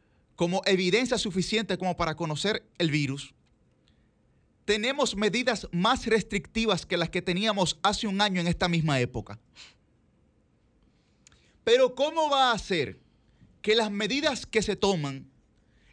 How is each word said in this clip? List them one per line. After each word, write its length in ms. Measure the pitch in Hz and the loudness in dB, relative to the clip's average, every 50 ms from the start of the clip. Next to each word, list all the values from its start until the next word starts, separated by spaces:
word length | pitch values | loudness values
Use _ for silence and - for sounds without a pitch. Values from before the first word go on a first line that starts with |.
| _ _ _ _ _ _ _ - | _ _ _ _ _ _ _ -4
como 240 | 170 175 180 190 - | -2 0 0 0 2
evidencia 520 | 208 190 185 190 175 180 233 254 226 254 196 | 4 4 4 4 4 4 4 4 2 0 0
suficiente 580 | - 214 160 190 170 - 214 220 220 - 185 - | -2 -2 -2 -2 0 0 0 0 0 -2 -2 -2
como 180 | 190 180 170 | -2 -2 -2
para 180 | - 170 160 156 | 0 -2 -2 -2
conocer 500 | 151 170 156 151 147 - 202 226 - - _ _ - | -2 -4 -4 -4 -2 -2 -2 -2 -2 -6 _ _ -2
el 140 | 175 156 | 0 0
virus, 420 | 143 151 143 131 135 139 - - - _ _ _ _ _ _ _ _ _ _ _ _ _ _ _ _ _ _ _ _ _ _ _ _ _ _ | 2 0 0 -2 -4 -6 -10 -14 -20 _ _ _ _ _ _ _ _ _ _ _ _ _ _ _ _ _ _ _ _ _ _ _ _ _ _
tenemos 520 | - 208 220 214 254 277 294 269 - - | -2 0 0 0 -2 0 0 -2 -2 0
medidas 500 | 196 220 208 170 240 247 254 226 - - - | -2 -2 0 0 0 0 0 0 -2 -4 -4
más 340 | - 175 185 226 262 233 - | -2 0 2 2 2 0 0
restrictivas 800 | 233 220 214 - - 208 165 147 - - 226 226 220 190 165 - | 0 0 0 0 -2 -4 -6 -6 -4 -4 -2 0 0 0 0 -2
que 100 | - 180 | -2 -2
las 140 | 175 165 156 | -2 -2 -2
que 120 | - 180 | -2 -4
teníamos 540 | 175 190 175 185 214 220 208 196 180 156 - - | -4 -2 -2 0 0 0 0 0 0 0 0 0
hace 240 | - 202 208 - - | 0 0 0 0 -2
un 140 | 208 190 196 | -2 0 0
año 200 | 208 208 185 180 | 0 0 0 0
en 60 | 170 | 0
esta 220 | 175 165 - 190 175 | 0 0 0 0 0
misma 320 | 170 165 151 156 143 127 | 2 2 2 2 2 2
época. 400 | 123 127 - 113 98 - 107 113 _ _ _ - - - - _ _ _ _ _ _ _ _ _ _ _ _ _ _ _ _ _ _ _ _ _ _ _ _ _ _ _ _ _ _ _ _ _ _ _ _ _ _ | 0 -2 -4 -8 -10 -10 -14 -20 _ _ _ -20 -20 -20 -20 _ _ _ _ _ _ _ _ _ _ _ _ _ _ _ _ _ _ _ _ _ _ _ _ _ _ _ _ _ _ _ _ _ _ _ _ _ _
Pero 320 | 220 233 254 262 254 254 | 4 4 6 4 2 2
¿cómo 340 | 254 277 311 320 330 311 294 | 0 -2 0 0 0 0 2
va 220 | 277 269 262 247 | 2 2 4 2
a 60 | 226 185 | 2 0
ser 400 | - - 190 160 127 104 92 - _ _ _ _ _ _ _ _ - - _ _ | -2 -2 -2 -2 -2 -4 -8 -12 _ _ _ _ _ _ _ _ -20 -20 _ _
que 120 | - 208 214 | -2 0 2
las 160 | 233 220 208 | 2 0 0
medidas 560 | 202 202 214 190 254 285 302 302 254 - - | -2 -4 -4 -4 -2 -2 -2 -2 -2 -4 -6
que 160 | - - 220 | -4 -2 -2
se 140 | 190 - 196 | -2 -2 -2
toman 520 | 190 208 196 196 160 147 139 139 135 127 - _ _ _ _ _ _ _ _ _ _ _ _ | 0 0 0 2 0 -2 -6 -8 -10 -14 -18 _ _ _ _ _ _ _ _ _ _ _ _